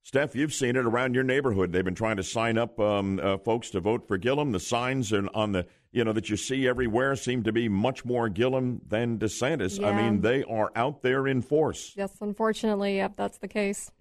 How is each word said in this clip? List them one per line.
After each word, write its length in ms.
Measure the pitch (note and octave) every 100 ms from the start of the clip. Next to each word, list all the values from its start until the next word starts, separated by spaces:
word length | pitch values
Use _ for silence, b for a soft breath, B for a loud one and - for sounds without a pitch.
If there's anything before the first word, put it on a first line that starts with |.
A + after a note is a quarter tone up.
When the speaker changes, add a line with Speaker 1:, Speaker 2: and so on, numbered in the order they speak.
| -
Speaker 1:
Steph, 300 | C3+ D3 C3
you've 180 | D3+
seen 220 | - B2+ B2+
it 100 | A#2+
around 300 | A#2 C3 B2
your 80 |
neighborhood. 480 | C3 C3+ C3+ G2 F2+
They've 120 | F2
been 120 | F#2 F2
trying 220 | A2 G2+
to 60 |
sign 360 | F2+ A#2 A#2 A2+
up, 200 | A#2 -
um, 400 | G#2 G2+ G2 F#2+
uh, 160 | G2 G2
folks 320 | A#2 A#2+ -
to 80 | F#2+
vote 280 | F#2 B2 -
for 120 | A#2+
Gillum. 320 | A#2 C#3+ D3
The 80 | F#2+
signs 520 | - A#2+ B2+ C3+ G#2+
are 160 | G#2 G2
on 180 | A2 G#2+
the, 120 | F#2+ F2 b b
you 120 | A#2+
know, 100 | A2+
that 160 | G#2+ G#2
you 80 | G#2
see 300 | - C3+ B2+
everywhere 480 | B2 A#2+ A2+ C3+ C3+
seem 260 | B2 B2+
to 100 | G#2+
be 160 | A2+ A#2
much 380 | G2 B2 - B2
more 240 | B2 A#2
Gillum 520 | F#2 B2+ C3 B2+ A#2+ -
than 300 | A2 A#2+ A2+
DeSantis. 640 | G#2 - B2+ D#3+ F#2+ G2
I 60 | G#2
Speaker 2:
Yeah. 200 | G#2 A2+
Speaker 1:
mean, 100 | G#2
they 220 | G#2 C3+
are 280 | - A2 G#2 A2
out 260 | B2+ C#3+
there 240 | B2+ C3+ C3+
in 140 | C3
force. 500 | - D3 C#3+ - - G3+
Speaker 2:
Yes, 200 | G3 -
unfortunately, 760 | G#3 G3 A3 G#3+ A3 G3+ G3+ G3
yep, 160 | G3 G3+
that's 220 | G3+ -
the 80 | G3
case. 420 | G#3+ G3+ G3+ - _